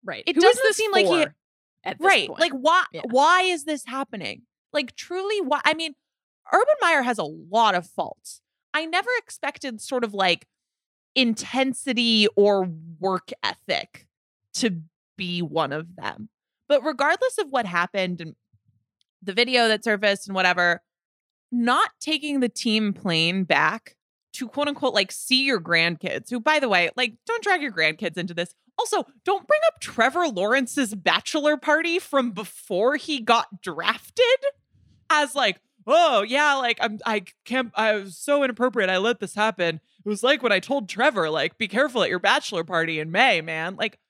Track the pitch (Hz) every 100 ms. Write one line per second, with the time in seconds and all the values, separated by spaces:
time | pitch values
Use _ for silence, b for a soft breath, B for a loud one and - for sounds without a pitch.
0 | - 123 - 277 415 494 440 415 440 381
1 | 381 339 294 _ _ _ _ _ 185 208
2 | 370 285 156 - 330 254 294 359 - 160
3 | 240 254 302 370 370 339 311 294 - 262
4 | 269 214 117 - - _ _ 294 254 -
5 | - 359 392 427 269 294 302 320 320 -
6 | _ _ _ _ - 370 554 587 359 302
7 | 247 208 151 160 170 220 220 180 170 -
8 | 156 - - - _ _ _ 302 320 349
9 | 427 480 - - 285 - 269 220 - 254
10 | 233 196 190 165 _ _ _ _ _ _
11 | _ 262 240 214 - 254 269 247 277 240
12 | 233 220 208 - 202 196 185 160 165 160
13 | 190 185 - - 107 - - - - -
14 | _ _ _ _ _ - 240 170 160 _
15 | _ - 180 175 160 151 139 151 170 180
16 | - - 214 _ _ _ - 285 285 262
17 | 285 359 508 - 302 262 202 175 180 202
18 | 180 170 160 - _ _ _ _ _ _
19 | _ _ 190 190 247 247 226 214 233 202
20 | 208 202 202 190 180 180 175 175 _ _
21 | _ _ _ _ - 240 233 285 440 -
22 | 302 311 294 277 247 - 240 214 208 -
23 | 190 165 165 190 175 147 156 220 - _
24 | _ _ _ - 233 285 294 285 254 208
25 | 190 - - 262 269 214 160 165 165 165
26 | 185 - - 247 302 302 262 185 170 -
27 | 247 220 - 466 415 359 285 165 156 156
28 | 180 165 175 170 175 _ _ - 480 392
29 | - _ - 392 - 605 640 - - -
30 | 240 330 330 185 202 269 240 294 220 208
31 | 175 165 - 311 294 294 - 302 339 349
32 | - 277 240 190 190 - - 185 240 294
33 | - 277 220 233 - 190 185 156 170 226
34 | - - 480 523 554 - _ _ _ _
35 | - 302 285 285 220 185 _ _ 214 320
36 | 330 220 220 269 294 269 240 226 233 214
37 | 226 214 180 - - 254 240 - 220 214
38 | 196 - - 285 269 226 254 240 185 185
39 | 220 240 196 202 220 196 170 160 b b
40 | 208 202 254 285 233 190 - 277 196 196
41 | 285 214 156 156 160 - 208 208 285 240
42 | 170 180 196 262 - 175 165 170 165 156
43 | 160 180 262 175 160 160 170 196 214 _